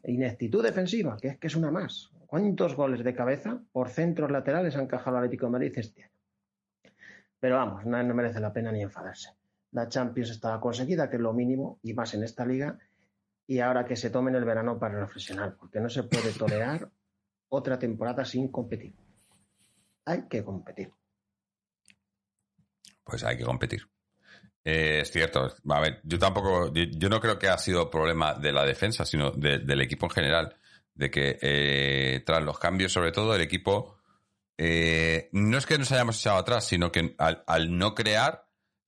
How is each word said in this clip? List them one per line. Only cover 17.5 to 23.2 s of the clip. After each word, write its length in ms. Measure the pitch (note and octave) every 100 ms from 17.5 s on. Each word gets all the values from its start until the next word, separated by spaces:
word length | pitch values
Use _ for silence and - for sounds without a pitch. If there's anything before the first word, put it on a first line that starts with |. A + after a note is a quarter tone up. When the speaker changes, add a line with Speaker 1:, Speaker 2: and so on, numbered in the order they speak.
Speaker 1:
otra 280 | C3+ C3 B2+
temporada 460 | B2 A2 A2+ B2+
sin 240 | B2 B2+ C3
competir. 460 | C3 A2+ A2 - - _ _ _ _ _ _ _ _ _ _ -
Hay 200 | F3 -
que 160 | A2+
competir. 480 | G2 F#2+ - - F#2+ _ _ _ _ _ _ _ _ _ _ _ _ _ _ _ _ _ _ _ - _
Speaker 2:
Pues 200 | - A#1+